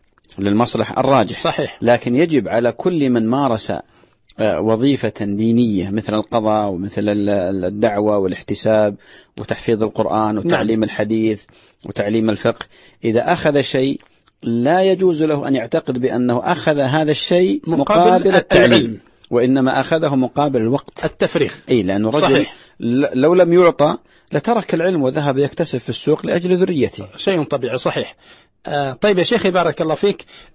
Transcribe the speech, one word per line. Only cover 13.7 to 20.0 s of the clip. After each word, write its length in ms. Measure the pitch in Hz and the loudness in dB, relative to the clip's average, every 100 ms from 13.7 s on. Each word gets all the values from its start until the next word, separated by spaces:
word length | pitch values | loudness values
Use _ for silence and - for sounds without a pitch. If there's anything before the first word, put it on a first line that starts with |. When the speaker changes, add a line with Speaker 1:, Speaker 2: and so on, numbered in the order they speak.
| 131 135 - _ _ _ _ | 0 -2 -4 _ _ _ _
Speaker 1:
لا 400 | 120 117 131 180 | -4 0 2 2
يجوز 400 | 190 185 185 156 | 2 2 2 2
له 260 | 156 143 139 | 0 -2 -2
أن 60 | |
يعتقد 440 | 135 117 160 - 123 | -4 -2 -4 -4 -2
بأنه 440 | 123 123 123 117 | -2 0 0 -2
أخذ 340 | - 180 160 147 | -2 -2 -2 0
هذا 320 | 131 156 151 | 0 0 0
الشيء 500 | 147 - 175 190 - 160 | -2 0 2 2 0 -2
Speaker 2:
مقابل 140 | 165 | -2
Speaker 1:
مقابل 540 | 139 170 180 185 190 | 2 4 4 4 4
التعليم. 380 | 190 - 190 120 | 2 4 4 6
Speaker 2:
العلم. 260 | 113 113 101 - _ - | 4 2 -6 -16 _ -2
Speaker 1:
وإنما 480 | 120 127 135 131 135 | 0 2 2 2 0
أخذه 360 | 131 160 | 0 0